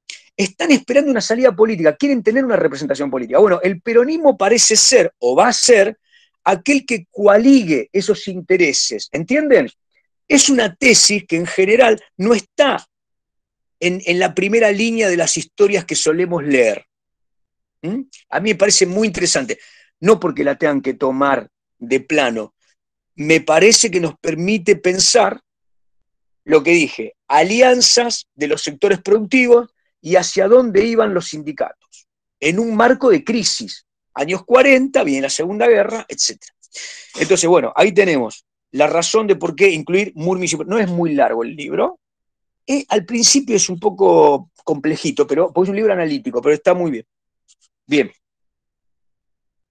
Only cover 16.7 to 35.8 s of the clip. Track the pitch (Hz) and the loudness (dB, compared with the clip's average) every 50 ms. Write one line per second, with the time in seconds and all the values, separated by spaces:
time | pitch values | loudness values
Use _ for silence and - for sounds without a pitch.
16.7 | 101 - - _ _ _ _ _ _ _ _ _ _ _ _ _ _ _ _ _ | 0 -4 -10 _ _ _ _ _ _ _ _ _ _ _ _ _ _ _ _ _
17.7 | _ _ - 165 214 277 269 - - - _ _ - 156 190 220 202 - 196 208 | _ _ -10 -8 -8 -8 -10 -14 -20 -20 _ _ -8 -4 -2 -2 0 0 0 0
18.7 | 202 - 185 175 185 208 226 214 165 - 185 160 - 147 131 107 - - _ _ | 2 0 0 0 0 -2 -2 -2 -2 -4 -4 -2 -2 -4 -4 -6 -10 -12 _ _
19.7 | _ _ _ _ _ _ 160 196 220 170 - 165 139 - 139 139 139 - 165 151 | _ _ _ _ _ _ 2 2 2 2 0 -6 -4 -2 -2 -2 -2 -2 -2 -2
20.7 | 143 139 135 135 120 - 139 131 131 135 139 139 135 120 107 - _ _ _ _ | -2 -2 -4 -4 -4 -2 -2 -2 0 0 0 0 0 -2 -4 -10 _ _ _ _
21.7 | _ _ 120 117 131 131 131 - 156 151 139 120 117 110 107 - _ _ _ _ | _ _ -6 -4 -4 -4 -2 -2 -2 -2 0 -2 -4 -6 -10 -12 _ _ _ _
22.7 | _ _ _ _ _ _ _ _ _ - 151 156 160 156 160 - 151 160 185 220 | _ _ _ _ _ _ _ _ _ -10 0 0 0 0 2 0 2 4 4 4
23.7 | 226 - - 214 170 185 170 156 - _ - 165 160 156 175 190 220 202 170 208 | 4 2 0 -2 -2 -2 -4 -4 -6 _ -8 -6 -6 -4 -4 -4 -4 -2 0 0
24.7 | 196 - - 180 185 190 - - - 233 202 - - - _ _ _ _ _ _ | -2 0 0 -2 -2 0 -2 2 2 2 2 2 -4 -8 _ _ _ _ _ _
25.7 | _ _ _ _ _ _ _ _ _ _ _ _ _ _ _ - 160 151 135 165 | _ _ _ _ _ _ _ _ _ _ _ _ _ _ _ 0 2 2 4 2
26.7 | 175 175 151 123 - - 110 107 - _ _ - 139 151 165 185 220 240 254 254 | 2 2 0 -2 -6 -12 -12 -14 -16 _ _ 0 2 2 2 2 2 4 4 4
27.7 | 247 247 226 - - 240 240 240 - - - _ _ - 151 147 151 147 - 156 | 4 4 2 2 2 0 0 -2 -6 -10 -12 _ _ -8 -4 -4 -4 -4 -6 -10
28.7 | 147 - 208 202 196 185 - 196 202 226 214 180 269 262 247 240 240 240 240 - | -4 -2 0 0 0 -2 0 0 0 0 0 0 0 0 4 4 4 2 2 -4
29.7 | _ _ _ _ _ _ - 151 185 180 170 - - 190 190 196 233 254 254 233 | _ _ _ _ _ _ -6 0 0 0 0 0 -2 -2 2 4 4 4 4 2
30.7 | 180 202 214 233 233 226 220 214 190 180 165 - 302 156 147 151 - - - - | 0 0 0 2 0 0 -2 0 -2 -6 -6 -6 -12 -12 -12 -12 -8 -8 -10 -10
31.7 | - _ _ _ _ _ _ _ _ _ _ _ _ _ 139 156 175 202 233 233 | -10 _ _ _ _ _ _ _ _ _ _ _ _ _ -4 -2 -2 0 -2 -2
32.7 | 220 208 233 247 254 - 269 247 190 147 - - 240 233 185 - - - 110 95 | 0 2 2 2 2 2 2 2 2 2 0 -4 -4 -4 -4 -4 -6 -6 -10 -14
33.7 | - - _ _ _ _ _ _ _ 131 143 160 185 185 - - 233 254 262 277 | -16 -20 _ _ _ _ _ _ _ -8 -6 -6 -6 -10 0 2 4 4 6 6
34.7 | 269 262 262 277 - 262 - 294 269 - - - - - 165 180 208 214 233 240 | 4 4 2 0 -2 -2 -2 0 -2 -4 -4 -6 -4 -6 -6 -6 -4 0 2 2
35.7 | 226 202 | 4 2